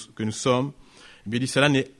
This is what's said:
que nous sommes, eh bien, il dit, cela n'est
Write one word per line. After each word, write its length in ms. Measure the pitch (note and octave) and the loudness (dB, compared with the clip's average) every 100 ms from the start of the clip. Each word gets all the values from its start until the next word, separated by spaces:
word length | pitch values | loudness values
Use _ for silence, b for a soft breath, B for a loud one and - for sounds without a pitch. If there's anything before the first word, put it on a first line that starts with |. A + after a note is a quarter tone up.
| - | -8
que 80 | - | -8
nous 80 | A2 | -8
sommes, 400 | G#2+ C3+ B2 C#3 - b b b b G2 | -2 0 0 -2 -8 b b b b -8
eh 40 | |
bien, 80 | A#2 | -4
il 20 | |
dit, 60 | C3 | -2
cela 200 | C#3 C#3+ | 2 4
n'est 220 | C3+ C3+ | 2 0